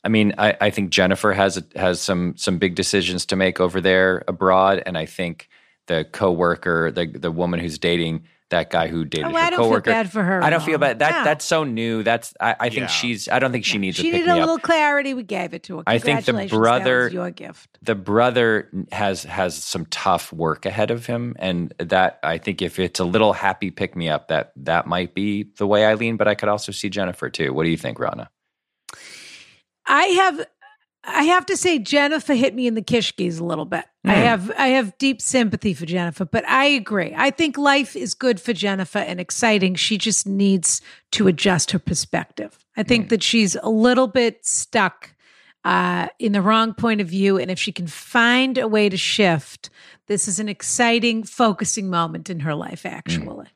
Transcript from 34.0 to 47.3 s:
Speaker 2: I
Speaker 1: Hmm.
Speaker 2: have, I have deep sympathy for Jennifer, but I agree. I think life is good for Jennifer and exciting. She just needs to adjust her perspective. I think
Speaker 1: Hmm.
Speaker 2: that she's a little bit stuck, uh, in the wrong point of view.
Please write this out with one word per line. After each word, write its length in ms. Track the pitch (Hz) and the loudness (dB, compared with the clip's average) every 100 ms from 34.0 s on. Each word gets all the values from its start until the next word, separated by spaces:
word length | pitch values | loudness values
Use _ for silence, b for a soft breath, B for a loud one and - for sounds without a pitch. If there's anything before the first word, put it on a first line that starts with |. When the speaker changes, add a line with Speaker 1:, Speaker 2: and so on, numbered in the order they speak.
| 190 | 2
Speaker 2:
I 80 | 196 | 4
Speaker 1:
Hmm. 60 | |
Speaker 2:
have, 300 | 240 220 190 - | 6 2 -2 0
I 100 | 269 | 2
have 300 | 262 214 - | 2 0 0
deep 240 | 269 262 | -2 0
sympathy 520 | - 262 226 185 214 | 0 0 0 0 -4
for 120 | 156 160 | -4 -4
Jennifer, 380 | 180 175 156 180 | -2 -4 -4 -2
but 220 | 226 - | -2 2
I 180 | 262 285 | 2 4
agree. 480 | 277 196 208 165 - | 2 0 -4 -4 0
I 140 | 277 | 0
think 260 | 277 320 262 | 2 -2 2
life 380 | 285 277 269 - | 2 4 0 -6
is 160 | 233 | -8
good 260 | - 254 220 | -2 0 0
for 140 | - | -2
Jennifer 460 | 190 202 196 185 208 | -2 -2 -2 -4 -4
and 200 | - 180 | -4 -8
exciting. 560 | 180 - 233 214 185 180 | -8 0 2 4 2 0
She 220 | - 214 | -2 0
just 280 | 220 196 196 | 0 -2 -2
needs 540 | 196 202 190 160 - B B B | 2 4 4 2 -4 B B B
to 160 | - 196 | 2 2
adjust 440 | 160 208 175 - | 4 2 2 0
her 80 | 190 | -2
perspective. 840 | - 160 - - - - - _ _ - | -2 -4 -2 -4 -6 -12 -14 _ _ -8
I 60 | |
think 220 | 214 233 185 | 0 0 2
Speaker 1:
Hmm. 40 | |
Speaker 2:
that 140 | 226 | 0
she's 320 | - 233 202 - | 2 2 2 0
a 80 | - | 0
little 380 | 220 233 247 262 | 4 4 4 2
bit 380 | 262 233 214 - | 2 0 -2 -4
stuck, 680 | - - 233 190 - - _ b b b b 175 | -4 -2 0 0 -2 -20 _ b b b b 0
uh, 420 | 180 180 180 175 - | 2 2 -2 -4 -4
in 120 | 233 | -2
the 100 | 202 | 2
wrong 320 | 190 220 226 | 4 4 2
point 280 | 208 233 214 | 0 0 0
of 60 | 185 | -2
view. 300 | 190 196 | 0 2